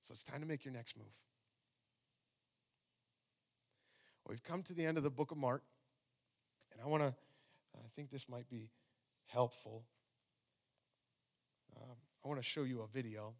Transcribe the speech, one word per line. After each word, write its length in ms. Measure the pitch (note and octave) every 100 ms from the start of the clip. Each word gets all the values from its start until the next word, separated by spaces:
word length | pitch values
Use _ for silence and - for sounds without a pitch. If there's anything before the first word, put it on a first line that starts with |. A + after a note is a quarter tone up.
So 80 | -
it's 140 | D3+
time 160 | - C3+
to 60 | D#3
make 180 | D3
your 100 | C#3
next 220 | B2+ A2+ -
move. 100 | G#2 - - _ _ _ _ _ _ _ _ _ _ _ _ _ _ _ _ _ _ _ _ _ _ _ _ _ _ - - _ -
We've 140 | A#2+
come 220 | - E3+
to 100 | F3+
the 100 | F3
end 120 | D#3+ D#3+
of 80 |
the 60 | C#3+
book 200 | B2+ D3+
of 80 | D#3
Mark, 240 | C3 C3+ - _ _ _ _ _ _ _ _ _ -
and 100 | -
I 60 | B2+
wanna, 260 | D3+ D3 B2 - - - - _ -
I 120 | A2+
think 160 | - D3
this 180 | C#3 -
might 200 | B2 A#2+
be 220 | A#2+ A2 _ _ _ _ _ -
helpful. 580 | A#2+ B2 - - A2+ A2+ _ _ _ _ _ _ _ _ _ _ _ _ _ _ _ _ _ _ -
Um, 200 | A#2+ A#2+ - _
I 40 | C#3
wanna 140 | C#3+
show 220 | B2+ -
you 160 | C3+ B2
a 60 | A2
video. 460 | B2 A#2 G#2+ G#2+ A#2